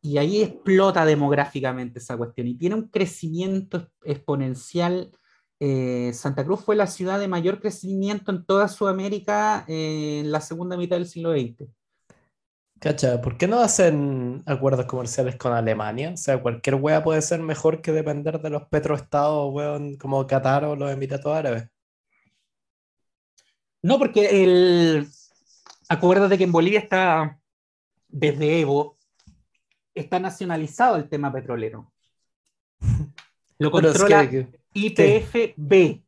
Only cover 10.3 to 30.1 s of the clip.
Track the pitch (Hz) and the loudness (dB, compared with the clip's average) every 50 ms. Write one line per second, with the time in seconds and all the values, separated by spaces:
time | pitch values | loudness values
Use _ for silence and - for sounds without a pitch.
10.3 | 151 156 151 - 165 165 175 180 180 175 175 175 180 175 180 175 - 170 165 165 | -2 -4 -4 -6 -10 -10 -8 -8 -6 -6 -4 -4 -2 -4 -4 -6 -10 -8 -4 -2
11.3 | 160 143 123 117 117 _ 143 - _ _ _ _ _ _ _ _ _ _ _ _ | -2 -2 -2 -4 -8 _ -20 -20 _ _ _ _ _ _ _ _ _ _ _ _
12.3 | _ _ _ _ _ _ _ _ _ _ - 156 147 147 - 127 123 117 117 135 | _ _ _ _ _ _ _ _ _ _ -4 -4 -2 0 0 0 0 0 -2 -6
13.3 | 117 - 175 180 220 240 240 208 - - 190 170 156 147 143 143 135 131 123 123 | -4 -2 -2 0 2 2 2 2 4 4 4 4 4 2 0 -2 -2 -4 -4 -6
14.3 | 127 139 - - 143 135 135 135 135 127 123 123 - 127 123 117 - - 127 127 | -8 -8 -6 -4 -4 0 2 0 2 0 -2 -4 -6 -6 -6 -6 -2 -2 -2 -2
15.3 | 123 123 - 127 120 117 113 113 110 107 107 107 110 120 143 160 180 170 - - | -2 -4 -2 0 0 0 0 0 0 -2 -2 -6 -6 -6 -6 -8 -8 -6 -2 -2
16.3 | 135 123 117 123 117 117 - - 135 135 135 151 156 156 156 165 156 156 147 - | -2 0 0 -4 -4 -2 -2 -2 0 0 2 2 2 2 2 2 0 0 0 0
17.3 | 170 165 160 156 151 151 - 160 160 160 160 165 156 156 151 151 147 147 147 156 | -2 -4 -2 -6 -6 0 0 0 0 0 -4 -2 -2 -2 -2 -2 -6 -4 -6 -6
18.3 | 156 160 156 156 147 147 147 _ - 151 147 - 151 139 - _ - 143 143 151 | -6 -6 -8 -6 -8 -8 -8 _ -2 -2 0 0 -4 -4 -4 _ 0 0 2 2
19.3 | 151 151 143 139 135 143 147 147 147 147 147 143 139 139 - 135 139 135 135 135 | 0 0 -2 -4 -4 -4 -6 -6 -6 -6 -8 -10 -12 -12 -8 -4 -2 -2 0 0
20.3 | 139 135 135 131 135 143 147 151 147 139 139 143 139 135 139 131 147 139 139 147 | 0 0 2 2 2 2 0 -2 -4 -4 -4 -4 -4 -6 -6 -6 -6 -6 -4 -2
21.3 | 151 160 156 135 117 113 117 117 _ _ _ _ _ _ _ _ _ _ _ _ | -2 -2 -2 -2 -4 -4 -6 -10 _ _ _ _ _ _ _ _ _ _ _ _
22.3 | _ _ _ _ _ _ _ _ _ _ _ _ _ _ _ _ _ _ _ _ | _ _ _ _ _ _ _ _ _ _ _ _ _ _ _ _ _ _ _ _
23.3 | _ _ _ _ _ _ _ _ _ _ - 170 254 277 277 233 - 214 208 202 | _ _ _ _ _ _ _ _ _ _ 0 2 2 2 2 2 2 2 2 4
24.3 | 202 196 190 180 180 180 180 185 175 175 170 165 160 151 147 147 - _ - _ | 4 6 6 6 6 6 6 6 6 4 4 4 2 0 -2 -4 -12 _ -20 _
25.3 | _ _ _ _ _ _ _ - - _ _ _ 170 - - 180 185 196 202 196 | _ _ _ _ _ _ _ -20 -20 _ _ _ -2 2 4 4 6 6 6 4
26.3 | 202 185 185 180 170 165 165 185 208 208 202 - 190 185 190 180 165 160 156 151 | 4 2 2 2 4 2 2 4 2 0 0 0 0 2 2 2 2 2 0 -4
27.3 | 139 _ _ _ _ _ _ _ _ _ _ _ _ _ _ _ - 143 139 151 | -6 _ _ _ _ _ _ _ _ _ _ _ _ _ _ _ -6 -2 -2 -2
28.3 | 139 139 151 147 160 170 156 139 139 143 151 147 _ _ _ _ _ _ _ - | 0 0 0 2 2 2 2 2 2 0 0 -2 _ _ _ _ _ _ _ -20
29.3 | _ _ _ _ _ _ _ _ _ _ _ _ _ 175 156 - | _ _ _ _ _ _ _ _ _ _ _ _ _ -12 -8 -4